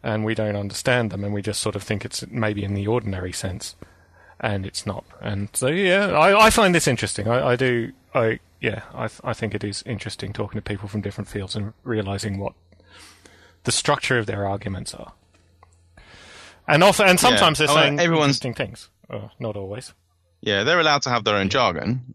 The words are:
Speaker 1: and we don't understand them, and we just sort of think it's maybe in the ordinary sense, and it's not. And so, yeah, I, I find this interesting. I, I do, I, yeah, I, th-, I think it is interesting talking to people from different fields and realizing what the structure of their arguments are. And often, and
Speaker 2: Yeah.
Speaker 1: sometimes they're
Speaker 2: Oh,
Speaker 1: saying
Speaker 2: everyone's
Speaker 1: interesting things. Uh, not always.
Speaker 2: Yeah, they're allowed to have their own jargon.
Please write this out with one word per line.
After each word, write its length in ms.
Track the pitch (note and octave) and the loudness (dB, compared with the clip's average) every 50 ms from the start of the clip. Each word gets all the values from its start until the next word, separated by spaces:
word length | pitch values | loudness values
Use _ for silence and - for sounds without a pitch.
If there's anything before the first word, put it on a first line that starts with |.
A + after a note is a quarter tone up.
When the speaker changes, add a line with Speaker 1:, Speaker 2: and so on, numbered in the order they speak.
| - | -4
Speaker 1:
and 200 | B2 A2 G#2+ A2 | -4 -4 -2 -2
we 100 | A2 A2 | -2 -2
don't 200 | G#2+ A2 G#2+ G#2 | -2 -2 -2 -2
understand 540 | G2+ G2+ G2+ - - - - B2 B2 A#2 G#2+ | -4 -6 -6 -8 -4 -2 0 2 2 0 -2
them, 120 | F#2+ F#2+ G2+ | -4 -6 -6
and 100 | G2+ G#2 | -4 -6
we 80 | G2+ | -4
just 200 | G2 G#2+ G2+ - | -4 -4 -6 -4
sort 140 | - A2 G2+ | -4 -4 -6
of 60 | G#2 - | -6 -6
think 220 | - G#2+ G2 - | -4 -6 -6 -6
it's 180 | G2+ - - - - | -8 -10 -10 -12 -8
maybe 360 | - A#2 A2+ G#2+ G#2 G2+ G2+ | -4 -2 -2 -2 -2 -2 -4
in 100 | G2+ G2+ | -4 -4
the 100 | G2+ G2 G#2 | -2 -2 0
ordinary 440 | A2+ B2 G#2+ A2 F#2+ F#2 F#2 F#2 | -2 -2 -2 -4 -6 -6 -6 -8
sense, 440 | F2+ - - G#2 F2+ - - - - _ - - _ _ _ _ _ _ _ - - _ | -8 -6 -6 -6 -8 -8 -12 -14 -16 _ -20 -20 _ _ _ _ _ _ _ -20 -16 _
and 260 | - - G#2 G2 F#2+ | -6 -4 -4 -4 -6
it's 200 | G2 - - - | -8 -10 -8 -8
not. 180 | - F#2+ F#2+ - _ - - | -6 -8 -8 -10 _ -20 -12
And 280 | - - G#2 G2+ G2+ G2 - | -8 -6 -6 -6 -6 -6 -4
so, 140 | - - B2+ | -2 -2 0
yeah, 400 | D#3 F#3 G3+ F#3 F3 G3 G#3 G3 | 0 0 2 2 2 2 2 2
I, 340 | - D3 D#3 F#3+ G3 G#3 A3 A3 | 4 4 6 6 8 8 8 8
I 20 | |
find 240 | A3 - G#3+ F#3+ F3 | 8 6 4 4 4
this 120 | E3+ - E3 | 4 2 2
interesting. 400 | B2+ A2 - G2+ - - G#2 G#2+ | 0 0 -2 -4 -4 -4 -2 0
I, 220 | A#2 B2 C#3+ C3+ | 0 2 2 2
I 60 | A#2+ | 2
do, 360 | A#2+ C3+ B2+ B2 A#2 A2+ - - _ _ _ - | 2 2 0 2 0 -2 -6 -10 _ _ _ -2
I, 260 | C#3+ A#2 A2 A2+ B2 _ _ _ _ | 0 0 0 0 -2 _ _ _ _
yeah, 200 | - A#2 G#2 A2 - - - | -4 -4 -4 -4 -10 -14 -10
I, 140 | B2+ A#2 A2 | -8 -8 -8
th-, 140 | - - - | -8 -8 -8
I 100 | C3 A2+ | -8 -6
think 220 | - - G#2+ G2+ | -4 -4 -4 -4
it 80 | G#2 - | -4 -6
is 200 | G#2+ G2 - - | -6 -8 -8 -8
interesting 480 | - B2 F#2+ - G#2+ - - - F#2+ G#2 | -8 -8 -8 -8 -10 -10 -8 -10 -10 -6
talking 240 | - G2+ G2+ - G#2+ | -6 -6 -6 -6 -8
to 20 | |
people 260 | G2 - A2 G2 A2 G2+ | -6 -6 -8 -8 -8 -8
from 140 | - G#2+ | -8 -6
different 260 | G2 G2+ G2 - G2+ - | -6 -6 -8 -8 -12 -8
fields 280 | - G#2 G2 F#2 - | -8 -8 -8 -6 -8
and 180 | G#2+ G2+ G#2 - _ _ | -8 -8 -8 -10 _ _
realizing 540 | B2 A#2 G#2+ G#2 G2 G2+ G#2+ - A2 G2 G2 | -4 -4 -2 -2 -4 -4 -4 -4 -6 -6 -6
what 140 | G2 G2 - _ _ _ _ _ _ _ - - - - - _ _ - - _ _ _ _ _ _ | -6 -8 -10 _ _ _ _ _ _ _ -20 -20 -20 -20 -20 _ _ -20 -20 _ _ _ _ _ _
the 80 | - | -4
structure 480 | - - - - D3 - - - C3 A#2+ | -4 -2 0 0 0 0 0 0 0 0
of 60 | A2 - | 0 -2
their 180 | G#2 G2+ G2+ G2 | -4 -4 -2 -4
arguments 460 | G2 G2+ - G2+ F#2+ F#2+ - - - | -4 -4 -6 -8 -8 -8 -10 -12 -14
are. 200 | - - - - _ _ _ _ _ _ _ _ _ - _ _ _ _ _ _ - - - - - - - - - - - - _ _ - | -14 -16 -18 -20 _ _ _ _ _ _ _ _ _ -20 _ _ _ _ _ _ -20 -20 -20 -20 -20 -20 -20 -20 -20 -20 -20 -20 _ _ 2
And 160 | D#3 D3+ F3 | 4 6 8
often, 240 | G3+ F#3 - G#3+ F#3+ | 6 6 6 6 6
and 120 | F3+ F3 | 6 6
Speaker 2:
Yeah. 80 | - B3 | 6 4
Speaker 1:
sometimes 280 | A#3+ G#3 G3+ E3 D#3 - | 6 6 6 4 4 4
they're 100 | D#3 C#3+ | 2 4
Speaker 2:
Oh, 40 | C#3+ | 6
Speaker 1:
saying 240 | D#3 D3 C#3+ C#3+ D3 | 6 4 4 2 2
Speaker 2:
everyone's 380 | F3 E3+ E3 D#3+ D3+ C#3 C#3 - - | 2 2 4 4 4 2 2 0 -2
Speaker 1:
interesting 100 | C3 A2+ | -8 -6
things. 360 | - C3 F#2+ A2 - - - _ _ _ _ | -6 -6 -8 -8 -16 -20 -20 _ _ _ _
Uh, 200 | - A2+ G#2 G#2 _ _ | -12 -12 -12 -12 _ _
not 160 | - A2+ G#2 | -8 -8 -8
always. 380 | G2+ G2 F#2+ G2+ - - - - _ _ _ _ _ _ _ _ _ | -8 -10 -10 -10 -12 -12 -16 -20 _ _ _ _ _ _ _ _ _
Speaker 2:
Yeah, 220 | - - G#2 G2 G#2 | -2 0 0 2 2
they're 160 | C#3 E3+ F3+ | 2 2 4
allowed 220 | D#3+ D#3 D3 C#3+ - | 4 4 4 2 2
to 60 | C3+ | 0
have 140 | B2 A#2+ G#2+ | -2 0 2
their 120 | A2+ G#2 | 2 2
own 140 | G2+ G2 F#2+ | 2 2 2
jargon. 640 | - C#3+ B2 G#2 F2 D2+ - F2+ B2 C3 B2+ - - | 2 2 2 2 0 -2 -4 -4 -4 -4 -6 -12 -18